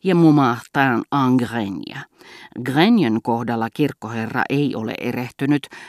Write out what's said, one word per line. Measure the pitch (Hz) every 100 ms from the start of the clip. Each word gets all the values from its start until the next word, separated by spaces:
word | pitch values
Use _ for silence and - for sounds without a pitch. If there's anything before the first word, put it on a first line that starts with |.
ja | 185
Montmartin | 175 165 147 131 120 - 147 135 117 -
en | 143 127 127
Graigne. | 117 117 98 92 - 139 - _ - - - -
Graignen | 123 135 196 240 127 110
kohdalla | 120 117 120 117 113
kirkkoherra | - 143 - 110 117 110 123 -
ei | 139 139
ole | - 110 -
erehtynyt. | 120 120 123 - 139 147 - -